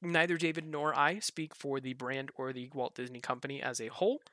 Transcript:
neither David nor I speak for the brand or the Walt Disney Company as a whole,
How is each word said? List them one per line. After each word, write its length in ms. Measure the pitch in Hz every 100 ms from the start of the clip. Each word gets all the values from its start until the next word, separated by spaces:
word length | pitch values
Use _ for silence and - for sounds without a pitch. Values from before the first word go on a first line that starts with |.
neither 340 | 175 165 170 170
David 300 | 165 165 156
nor 300 | 151 151 143
I 220 | 143 196
speak 340 | - - 156
for 260 | - 143 135
the 140 | 131
brand 360 | 127 127 135 135 -
or 160 | 131
the 180 | 127 127
Walt 200 | 135 127
Disney 260 | - 123 123
Company 420 | - 123 135 139
as 180 | 127 123
a 80 | 113
whole, 320 | - 196 285 -